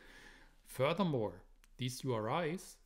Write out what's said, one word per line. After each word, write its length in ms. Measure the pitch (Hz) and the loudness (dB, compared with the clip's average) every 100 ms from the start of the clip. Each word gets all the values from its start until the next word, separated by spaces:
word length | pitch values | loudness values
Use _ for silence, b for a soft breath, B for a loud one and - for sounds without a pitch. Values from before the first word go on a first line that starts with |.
| B B B B B B - | B B B B B B -10
Furthermore, 760 | - 135 170 180 131 104 - - - - - | 2 2 4 2 2 0 -4 -18 -20 -18 -6
these 260 | 123 - | -4 -2
U 120 | 135 113 | 0 0
R 300 | 110 156 160 | 2 2 0
Is, 320 | 185 - - | -2 -8 -18